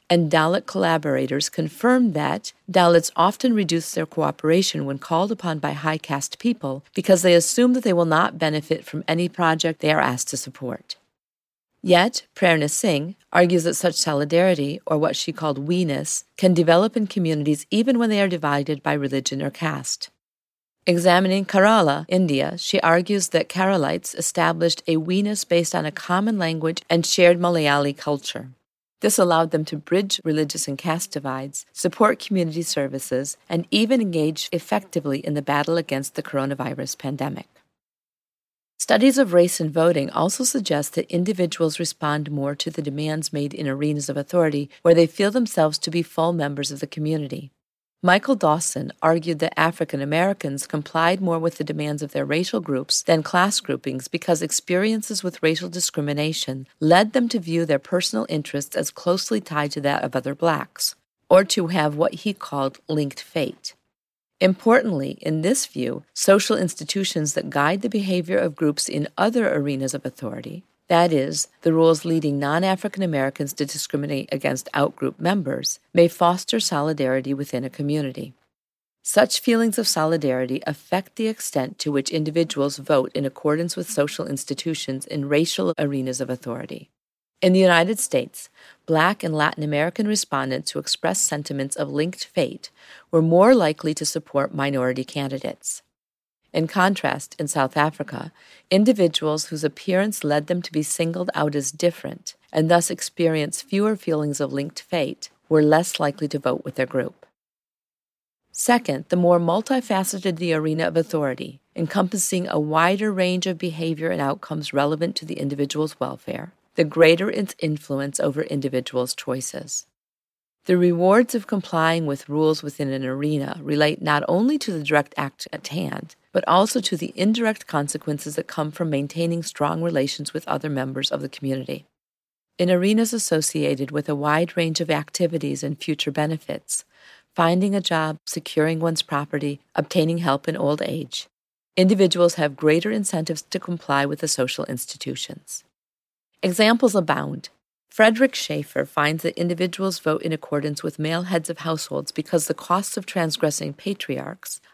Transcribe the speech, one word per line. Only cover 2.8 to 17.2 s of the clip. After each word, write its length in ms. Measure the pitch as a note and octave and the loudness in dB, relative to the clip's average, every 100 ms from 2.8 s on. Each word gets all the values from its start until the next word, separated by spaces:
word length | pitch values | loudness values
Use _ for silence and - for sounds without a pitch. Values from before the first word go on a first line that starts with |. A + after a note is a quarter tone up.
| F3 E3+ E3+ F3 | 8 6 4 2
often 380 | F3+ - B3+ | 2 2 0
reduce 400 | A3 F3 E3 - | 2 2 0 -2
their 120 | E3 D#3+ | -6 -4
cooperation 800 | - D3 - D#3 F3 F#3+ D3+ C#3 | -2 -2 0 2 4 2 -2 -4
when 120 | C#3 | -6
called 340 | - E3 G3+ | -2 0 0
upon 280 | G#3 F3 D#3 | -2 -4 -4
by 120 | D3 | -4
high 260 | D3 D#3 D#3 | -4 -4 -4
caste 400 | - C#3 - - | -4 -6 -6 -4
people 460 | A#3+ - C#3 C3+ - | -4 -2 -4 -8 -8
because 280 | - F#3 F#3 | -2 4 6
they 120 | F3+ | 8
assume 380 | E3+ E3+ - B3 B3 | 6 6 4 4 4
that 100 | A3 | 2
they 80 | |
will 100 | E3+ | 2
not 340 | E3 D#3 F#3+ - | 4 4 2 0
benefit 460 | D#3 D3+ D3+ D#3+ | -2 -2 -2 -4
from 220 | - C#3 - | -4 -8 -2
any 220 | E3 F3 | -2 -2
project 500 | - E3+ D#3+ E3 D#3+ | 0 0 2 -2 -2
they 140 | D3+ | 0
are 80 | D#3 | 2
asked 260 | C3 B2 - | 2 0 -6
to 80 | C#3 | -8
support. 640 | C3 - B2+ - - - _ _ _ _ _ _ _ _ | -10 -10 -10 -10 -14 -20 _ _ _ _ _ _ _ _
Yet, 460 | F3+ F3 G#3+ - - - | 4 6 4 0 -10 0
Prerna 340 | F3+ D#3+ D3 | 4 4 2
Singh 460 | - G#3+ C#3+ E3 - - | 0 0 0 -2 -10 0
argues 320 | F3 F3+ F3 | 4 6 4
that 120 | E3 E3+ | 2 0
such 200 | F3 D#3 | 0 0
solidarity, 880 | D#3+ C#3+ D3 E3 F#3+ D#3+ C#3+ D3+ - | 0 0 2 4 4 2 -2 -4 -2
or 120 | D3+ | 0
what 180 | D#3 - | 0 -2
she 160 | - | -6
called 280 | - D#3 C3+ | -4 -4 -2
we-ness, 680 | D3 F3+ E3 C#3 D3+ - - - | -2 0 0 -2 -4 -8 -8 2
can 180 | F#3 | 4
develop 440 | F3 E3 E3+ A3 A#3 | 6 6 6 6 0
in 100 | G3+ | -2
communities 580 | G3+ | 0